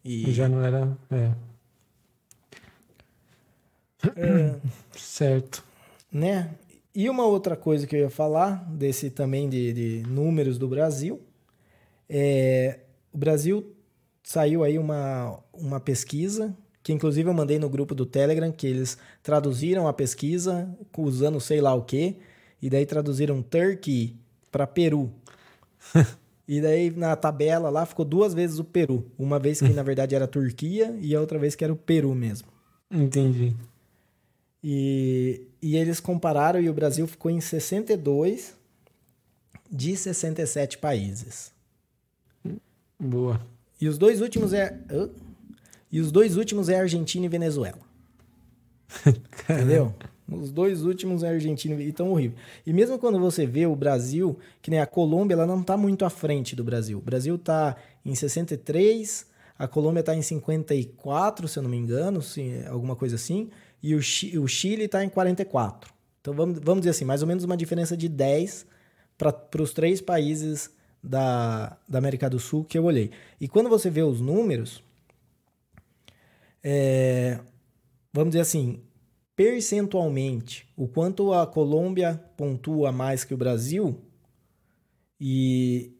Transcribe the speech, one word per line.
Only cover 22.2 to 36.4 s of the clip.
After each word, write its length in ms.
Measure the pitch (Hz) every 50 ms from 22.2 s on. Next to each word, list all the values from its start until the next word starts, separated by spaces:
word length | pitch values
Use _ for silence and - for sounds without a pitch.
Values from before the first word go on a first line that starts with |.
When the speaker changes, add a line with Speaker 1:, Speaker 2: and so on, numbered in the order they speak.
| - - - _ _ _ _ _
Speaker 1:
e 80 | - 135
daí 160 | 135 139 143
traduziram 560 | 143 151 151 147 147 139 131 151 147 143 131
Turkey 720 | 120 123 - 165 175 196 196 190 - 147 139 123 113 113 117 - - _ _ _ _ _
pra 160 | - 139 139
Peru. 460 | 135 - 180 170 160 151 147 135 120 - - _ - - _ - - _ _ _ _ _ _ - -
Speaker 2:
<laughs> 340 | - 165 139 - - - _ _ _ _ _ -
Speaker 1:
E 120 | 143 147
daí 300 | 151 156 156 170 175 170
na 240 | 165 170 170 160 156
tabela 520 | 156 - 156 147 135 147 156 165 - 170 151
lá 140 | 143 156 170
ficou 200 | 170 - - 160
duas 280 | 143 151 185 208 208
vezes 280 | 170 165 175 170 156 156
o 40 | 160
Peru. 460 | - - 180 165 139 131 120 117 - - -
Uma 180 | 135 139 143
vez 220 | 143 131 147 151 147
que 100 | 143 127
na 120 | 110 143
verdade 320 | 135 139 135 131 135 131 139
era 140 | 135 131 127
Turquia 680 | - 143 135 123 120 - 147 160 190 214 220 226 233 220
e 120 | 180 147
a 60 | 147 151
outra 200 | 156 156 160 151
vez 160 | 143 147 147
que 80 | - 165
era 80 | 156
o 40 | 160
Peru 380 | 160 - - 165 160 139 135 131
mesmo. 320 | 127 120 110 101 - - - _ _ _ _ _ _ _ _
Speaker 2:
Entendi. 640 | 196 160 143 131 135 143 135 131 127 123 123 120 117 117 - - _ _ _ _ _ _ _ _ _ _ _ _ _ _ _ _ _ _
Speaker 1:
E, 840 | - 151 143 139 135 139 135 135 131 131 127 127 127 127 123 - - - _ _
e 160 | - 156 151
eles 220 | 160 165 165 165 -
compararam 600 | - - 180 165 - 165 151 143